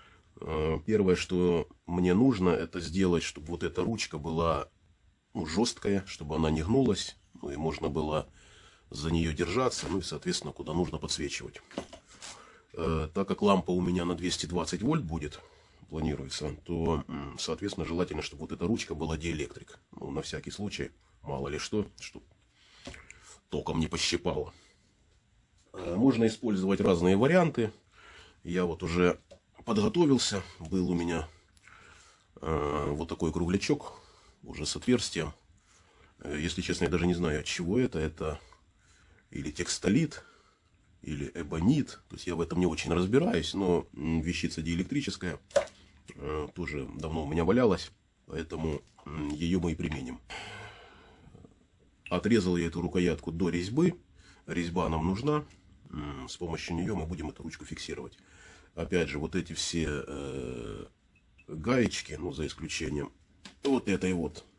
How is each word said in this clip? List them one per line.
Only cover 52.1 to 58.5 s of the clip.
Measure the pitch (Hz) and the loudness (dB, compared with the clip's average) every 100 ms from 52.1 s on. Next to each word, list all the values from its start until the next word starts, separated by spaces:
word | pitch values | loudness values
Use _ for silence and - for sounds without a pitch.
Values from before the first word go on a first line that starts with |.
| 90 104 110 90 87 | 0 4 4 6 2
я | 82 | 2
эту | 85 | 0
рукоятку | 87 92 87 76 - | 0 2 2 2 -4
до | 82 90 | -2 0
резьбы. | 87 92 131 175 - - - - - - | 0 0 2 2 2 -8 -20 -20 -18 -6
Резьба | 87 85 87 85 | -4 -2 0 0
нам | 80 85 | 2 0
нужна. | 98 143 151 147 - - - - | 0 0 0 -2 -14 -20 -20 -14
М, | 151 147 139 - | -10 -10 -10 -12
с | - | -8
помощью | 85 80 - 85 | -6 -6 -4 -4
неё | 92 92 | -2 -2
мы | 80 | -4
будем | 85 78 | -6 -8
эту | - | -10
ручку | 80 - 73 | -12 -14 -12
фиксировать. | 82 - 71 - - - - - | -10 -10 -10 -12 -16 -20 -20 -20